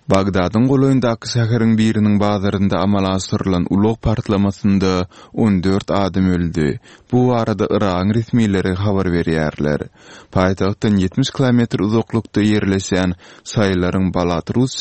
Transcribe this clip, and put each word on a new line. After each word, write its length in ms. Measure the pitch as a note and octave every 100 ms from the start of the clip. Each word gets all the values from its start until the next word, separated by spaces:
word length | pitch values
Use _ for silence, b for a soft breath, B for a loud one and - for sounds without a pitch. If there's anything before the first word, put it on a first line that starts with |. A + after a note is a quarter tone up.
| -
Bagdadyň 580 | G2 G2 F#2+ F2+ G#2+ B2+
golaýyndaky 560 | C3+ C3+ C3 A#2 A2+ -
şäheriň 380 | B2 A2 A#2 A2+ A2
biriniň 420 | A2 A2 G#2 G#2
bazarynda 580 | G#2 G#2 G2 G2 G2 F2+
amala 380 | F#2+ G2+ F#2+ F#2+
asyrylan 460 | - G#2+ F#2+ F2+ -
ulak 280 | F#2+ A2 A2
partlamasynda 1040 | - G#2+ - G2+ G2+ - G#2 G2 F#2+ F#2 F2+ B B
on 280 | - A2+ G2
dört 280 | F2+ G2 -
adam 360 | F2+ G2 F#2+ F#2+
öldü. 480 | F2 E2+ D#2+ D2 - B B B
Bu 220 | B2 B2
arada 320 | A#2+ A2+ G2+ G#2 G2+
Iran 380 | G2+ F2+ F#2+
resmiýetleri 600 | A2+ A2+ B2 A2 F#2+ F#2+
habar 320 | F#2 G#2 F#2+ F2+
berýärler. 720 | E2+ E2 D#2+ D#2 - D2 D2 - B B B B
Paýtagtdan 640 | G2 F#2 F#2+ F#2+ G#2 A2+ G2+
ýetmiş 280 | F#2 - C3+ -
kilometr 460 | C3 A#2+ A#2 A#2+
uzaklykda 580 | G2 A2+ A2 A2+ - G#2
ýerleşýän 720 | G#2 G#2 F#2+ F#2+ F#2+ F#2 F#2 F2 B B -
Saýlaryň 600 | - G2+ F#2 F2 F#2 F#2
Balat 360 | F2+ F2 E2+ - A#2+
Rus 160 | B2+ -